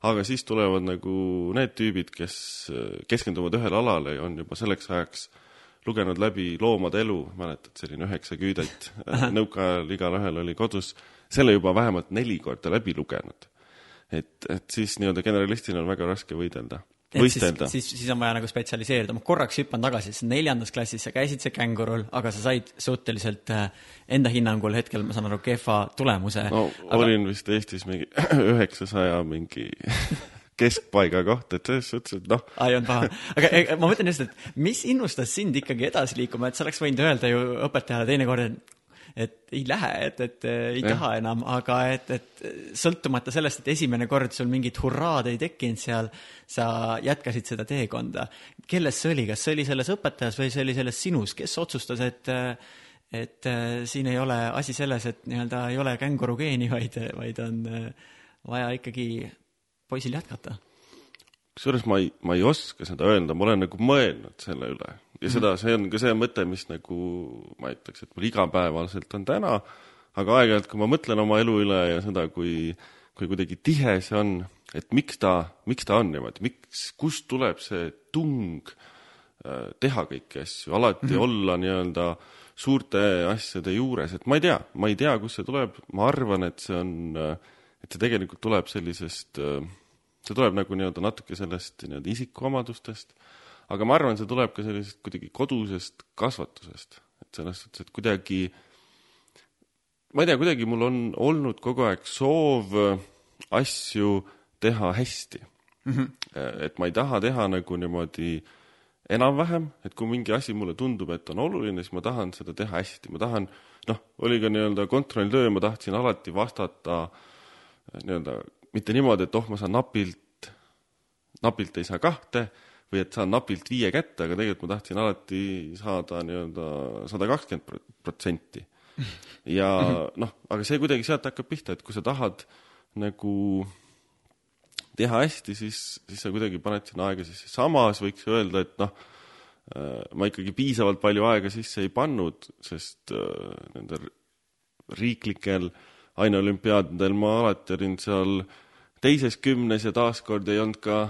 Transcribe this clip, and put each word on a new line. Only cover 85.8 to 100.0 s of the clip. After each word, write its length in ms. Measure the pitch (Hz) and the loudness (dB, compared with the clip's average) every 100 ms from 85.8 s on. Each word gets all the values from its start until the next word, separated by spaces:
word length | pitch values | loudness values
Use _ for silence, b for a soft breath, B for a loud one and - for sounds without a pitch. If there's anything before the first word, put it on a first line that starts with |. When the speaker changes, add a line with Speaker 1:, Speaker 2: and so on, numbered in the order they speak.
| - | -10
Speaker 1:
ma 160 | 95 117 | 2 2
arvan, 340 | 139 120 98 | 2 2 2
et 160 | 90 - | 0 -4
see 140 | - 90 | -4 -2
on, 400 | 90 82 85 78 | -2 -4 -6 -4
äh, 200 | 78 78 b b b b | -4 -4 b b b b
et 80 | - | -16
see 60 | 87 | -2
tegelikult 420 | 117 113 92 - | 0 0 -2 -4
tuleb 260 | 110 104 - | 2 2 2
sellisest, 720 | 104 85 85 82 - - - | -6 -6 -6 -8 -10 -14 -6
äh, 260 | 71 71 78 95 b b _ _ | -4 -4 -6 -14 b b _ _
see 100 | - | -8
tuleb 180 | 107 123 | 2 2
nagu 200 | 95 95 | 2 -2
nii-öelda 260 | 95 95 87 | -2 -2 -2
natuke 360 | 98 113 - 90 | -4 -4 -14 -10
sellest 480 | 95 87 - _ 71 | -6 -8 -10 _ -12
nii-öelda 200 | 71 78 | -10 -6
isikuomadustest, 1000 | 113 127 - 131 135 120 117 - 110 - _ B B B B B | -6 -8 -6 -4 -4 -4 -12 -14 -16 -16 _ B B B B B
aga 160 | 98 | -2
ma 100 | 107 151 | 4 4
arvan, 200 | 139 107 | 4 0
see 100 | 104 | -2
tuleb 280 | 123 113 | 0 0
ka 80 | - | -2
sellisest 400 | 107 104 101 - | -6 -6 -8 -12
kuidagi 280 | - 95 - | -12 -12 -14
kodusest 720 | - 139 127 107 92 - _ - - | -4 -2 0 -2 -6 -8 _ -20 -4
kasvatusest. 840 | 120 127 80 - 87 - - - _ _ | -2 -2 -10 -10 -20 -20 -20 -20 _ _
Et 120 | - | -20
selles 220 | - 82 92 | -12 -10 -10
suhtes, 220 | - - | -16 -18
et 100 | 95 | -14
kuidagi, 580 | - 110 98 - 95 92 b b b b b b b b b b _ _ _ _ _ | -4 0 0 -2 -2 -2 b b b b b b b b b b _ _ _ _ _